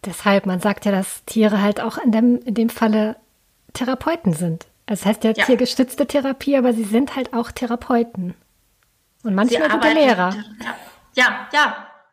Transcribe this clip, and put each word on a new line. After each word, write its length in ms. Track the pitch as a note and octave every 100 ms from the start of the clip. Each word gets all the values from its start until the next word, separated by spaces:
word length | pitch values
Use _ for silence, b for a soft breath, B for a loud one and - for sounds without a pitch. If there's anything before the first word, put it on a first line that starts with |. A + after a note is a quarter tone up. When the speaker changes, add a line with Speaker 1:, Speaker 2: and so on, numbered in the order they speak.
Speaker 1:
Deshalb, 420 | - E3+ G#3 G3+ F#3+
man 120 | F#3
sagt 260 | G#3 G3+
ja, 60 | G3+
dass 340 | G3 G3 - -
Tiere 360 | A3 G#3 G3+
halt 180 | G3+ G#3
auch 160 | A3+ -
in 120 | B3+
dem, 300 | A3 A#3+ A#3+
in 120 | B3+
dem 160 | G#3+ A3+
Falle 460 | - A3+ G#3+ G#3+ A3+ _ _ _ _ _
Therapeuten 600 | - B3 B3+ - E4+ G3
sind. 340 | D#3 F3 E3 - _ -
Das 200 | G3+ G3
heißt 160 | G#3+
ja, 80 | A3
Speaker 2:
Ja. 140 | G#3+
Speaker 1:
tiergestützte 640 | G3 B3 B3 - B3+ - C#4+
Therapie, 500 | C#4+ C4+ C4+ - C#4
aber 160 | B3
sie 120 | A3+
sind 300 | G#3 A3 C4+
halt 180 | - B3
auch 200 | A#3 A#3
Therapeuten. 840 | - A#3+ A#3+ - A#3+ A#3 G#3+ F3+ - _ _ _ _ _ _ _ _
Und 140 | A3+ F#3+
manchmal 120 | A#3
Speaker 2:
Sie 60 |
Speaker 1:
sogar 160 | - D4+ A3
Speaker 2:
arbeiten 180 | B3
Speaker 1:
Lehrer. 320 | D#4+ C#4 G3 F3+
Speaker 2:
mit 100 | G#3
Tieren, 140 | G#3+ -
ja. 100 | A#3 - - - _
Ja, 340 | - B3 G#3+ -
ja. 340 | D4 C#4 - - - _